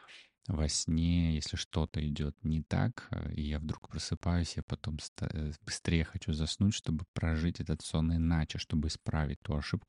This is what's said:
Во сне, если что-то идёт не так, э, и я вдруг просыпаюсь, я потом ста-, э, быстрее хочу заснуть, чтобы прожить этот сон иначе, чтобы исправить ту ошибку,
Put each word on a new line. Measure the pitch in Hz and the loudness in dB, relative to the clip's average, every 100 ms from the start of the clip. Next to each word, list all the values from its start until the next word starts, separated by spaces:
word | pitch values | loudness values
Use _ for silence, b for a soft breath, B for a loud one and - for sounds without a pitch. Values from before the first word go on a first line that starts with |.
| B B B _ - | B B B _ -4
Во | 76 76 | 0 0
сне, | - - 80 85 87 82 78 | 0 0 2 4 4 4 2
если | - 82 | -2 -6
что-то | - 80 78 76 76 | -2 -2 0 0 -2
идёт | 73 73 - | -2 -4 -4
не | 78 80 | -2 -2
так, | - 90 107 - - | 0 0 0 -2 -8
э, | 82 78 78 | -6 -6 -4
и | |
я | 76 76 | -2 -2
вдруг | 78 - - | -4 -6 -8
просыпаюсь, | 80 - - 85 87 82 - | -8 -6 -2 2 2 0 -4
я | |
потом | - 71 - 78 | -6 -6 -4 -6
ста-, | - - - | -8 -6 -4
э, | - 76 73 - | -2 -4 -6 -10
быстрее | - - 82 80 | -6 2 2 2
хочу | - - | -2 -2
заснуть, | 78 78 - 101 - | 0 0 2 2 2
чтобы | - 80 82 | -2 -4 -4
прожить | - 82 80 85 - | -2 2 2 2 0
этот | 82 76 | -2 -4
сон | - 80 80 82 | 0 2 4 4
иначе, | 82 82 76 - | 4 4 2 -4
чтобы | - 82 78 | -2 0 0
исправить | - - 80 71 69 | -2 -2 0 0 -2
ту | - 73 | -2 -2
ошибку, | - 92 | 0 -4